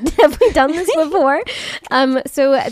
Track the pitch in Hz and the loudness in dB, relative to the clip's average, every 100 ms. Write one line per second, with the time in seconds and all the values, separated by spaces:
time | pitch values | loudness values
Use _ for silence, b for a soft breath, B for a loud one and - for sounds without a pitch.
0 | 254 - 302 - 453 311 269 339 370 339 | -4 2 2 4 2 2 0 0 -2 -2
1 | 302 370 269 302 480 B B B B 254 | 0 0 0 0 -4 B B B B 0
2 | 262 262 - - 277 269 233 | 0 0 -4 0 2 2 0